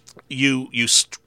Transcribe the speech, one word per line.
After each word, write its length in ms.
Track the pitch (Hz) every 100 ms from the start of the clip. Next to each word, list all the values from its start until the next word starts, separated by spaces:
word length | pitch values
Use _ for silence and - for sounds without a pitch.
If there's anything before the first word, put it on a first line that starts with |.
| - - -
you, 400 | 131 139 131 131
you 160 | 117 117
st-, 320 | - - -